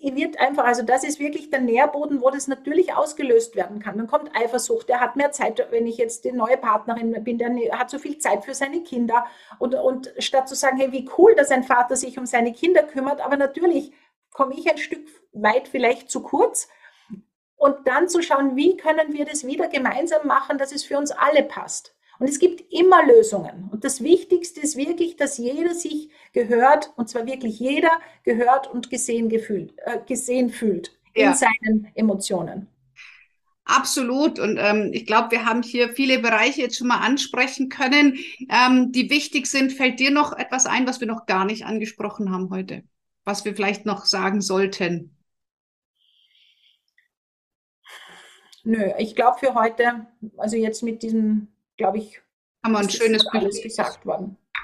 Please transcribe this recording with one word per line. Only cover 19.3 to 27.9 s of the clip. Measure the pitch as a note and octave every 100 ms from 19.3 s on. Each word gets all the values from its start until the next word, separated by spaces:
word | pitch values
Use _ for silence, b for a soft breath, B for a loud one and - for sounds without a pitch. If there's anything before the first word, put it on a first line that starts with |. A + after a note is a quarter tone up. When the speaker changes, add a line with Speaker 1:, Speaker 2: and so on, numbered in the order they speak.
| D4+ B3+
Speaker 1:
wieder | D#4 F4
gemeinsam | C#4 A#3+ C4+ E4 D#4 C#4+
machen, | C#4 C#4 C#4+
dass | C4+
es | C#4+
für | - C#4+
uns | D4
alle | - C#4+ D4+
passt. | D4 - - - - _ b b
Und | C4+
es | C#4+
gibt | F4+ - -
immer | D#4+ F#4 F4 C#4+
Lösungen. | A3+ - G3 D#3+ F3+ F#3+
Und | G#3+
das | C4+ -
Wichtigste | C4+ F4 - F4 - D4+
ist | D4 B3
wirklich, | D4+ E4+ E4+ -
dass | C#4 -
jeder | A#3+ D4 E4+
sich | E4+ D#4 D4+ - b b
gehört, | B3 A3+ A#3 C4 D4+ - -
und | A3+
zwar | A#3+ A3+
wirklich | C4 A#3 G#3+
jeder | B3+ D4+ E4